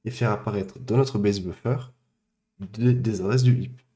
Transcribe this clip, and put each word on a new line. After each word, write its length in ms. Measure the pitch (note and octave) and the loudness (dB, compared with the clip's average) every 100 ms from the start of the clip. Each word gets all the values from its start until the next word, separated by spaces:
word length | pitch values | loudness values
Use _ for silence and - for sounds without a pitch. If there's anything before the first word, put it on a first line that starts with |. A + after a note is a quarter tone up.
et 80 | - | -10
faire 200 | - A#2 | -2 -2
apparaître 460 | G#2 - G2+ G2 B2+ | 0 -2 -4 -4 -8
dans 180 | B2+ A#2+ | 0 2
notre 200 | C3+ G#2 | 2 2
base 220 | G2+ G2+ | 0 0
buffer 380 | F2+ E2+ A#2 B2+ B2 _ _ _ _ _ _ - | -4 -6 -4 -4 -6 _ _ _ _ _ _ -16
des, 340 | F#2+ A2 B2 | -14 0 2
des 280 | B2 A2 G2+ | 2 0 -2
adresses 200 | F#2 B2 | 0 4
du 180 | B2 B2 | 4 4
heap. 220 | - - _ | 0 -10 _